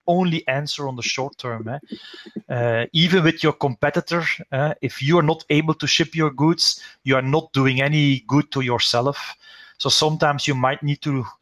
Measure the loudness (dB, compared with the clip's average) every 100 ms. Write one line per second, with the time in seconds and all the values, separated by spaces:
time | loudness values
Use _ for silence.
0 | 0 0 2 -2 -2 -4 -4 -6 -8 -6
1 | -6 -4 -6 -8 -8 -8 -8 -10 -12 -16
2 | -18 -20 -16 -14 -6 -2 0 0 0 2
3 | 4 4 2 2 0 0 -2 -2 -2 -2
4 | -2 -2 -2 -6 -6 -4 -2 -2 -6 -4
5 | 2 4 4 0 0 2 2 0 0 0
6 | 0 0 0 2 2 2 0 -2 -8 -8
7 | 0 0 2 0 0 0 2 2 2 4
8 | 4 2 2 0 0 -2 -2 0 0 0
9 | 0 -2 -10 -16 -20 -20 -18 -6 -2 0
10 | 0 2 0 0 -2 0 0 0 -2 -2
11 | -2 -2 -4 -10